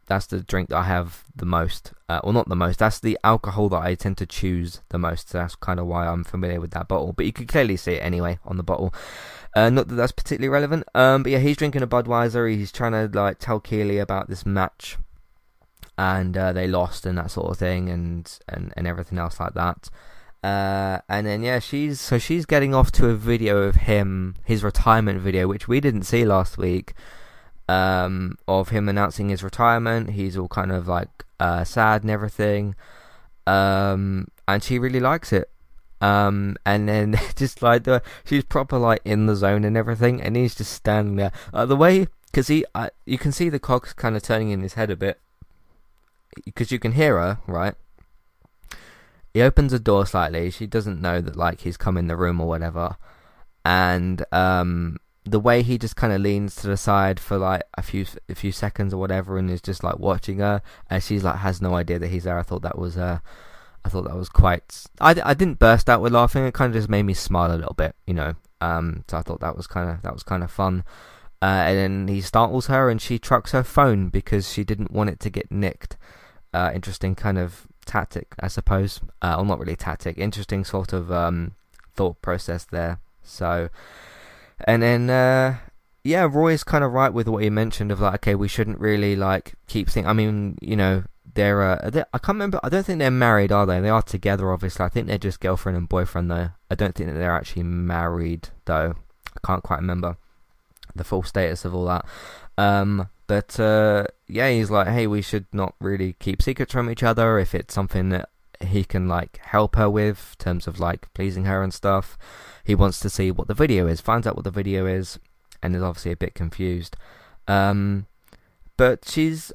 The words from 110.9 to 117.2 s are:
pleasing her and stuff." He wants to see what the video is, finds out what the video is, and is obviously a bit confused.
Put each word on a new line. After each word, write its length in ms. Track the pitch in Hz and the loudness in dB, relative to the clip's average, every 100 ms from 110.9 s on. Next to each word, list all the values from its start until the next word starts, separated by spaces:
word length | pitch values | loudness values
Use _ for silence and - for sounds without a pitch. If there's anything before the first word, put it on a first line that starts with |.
| - - | -4 -8
pleasing 300 | - 98 90 | -6 -6 -2
her 180 | 95 95 | -2 0
and 120 | 95 | -2
stuff." 440 | - 98 95 - - - - - - | -2 0 0 -2 -12 -18 -20 -20 -12
He 120 | - 95 | 0 4
wants 260 | 98 - | 4 2
to 80 | 98 | -6
see 200 | - 95 | -2 -2
what 200 | 90 - | -2 -4
the 40 | |
video 340 | 110 147 101 87 | 2 4 4 2
is, 120 | 85 | 0
finds 260 | - 117 110 | 0 0 0
out 120 | - | -4
what 80 | 95 | -6
the 60 | |
video 340 | 98 98 95 92 | -6 -2 -2 0
is, 340 | 95 92 - - _ _ - | -2 -4 -12 -20 _ _ -8
and 140 | 90 90 | -4 -2
is 80 | |
obviously 300 | 92 82 87 | -2 -4 -6
a 40 | 85 | -4
bit 160 | - | -6
confused. 640 | - 85 - 92 87 85 - - - | -6 -8 -4 -4 -4 -6 -14 -18 -20